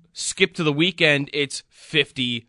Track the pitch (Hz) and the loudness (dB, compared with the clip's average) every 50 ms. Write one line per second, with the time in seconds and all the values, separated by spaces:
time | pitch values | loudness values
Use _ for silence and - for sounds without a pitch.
0 | _ _ _ - - - - - 185 185 - - 170 151 143 143 165 185 185 - | _ _ _ -10 -8 -8 0 0 0 0 2 -2 0 0 2 2 0 0 2 2
1 | 175 156 147 139 143 147 - 147 143 135 - - - _ _ - - - - 156 | 2 4 4 2 0 -2 -2 -4 -4 -4 -6 -14 -14 _ _ -20 -16 -2 0 0
2 | 139 - _ - 127 123 120 117 - | 0 0 _ -4 -4 -4 -4 -6 -8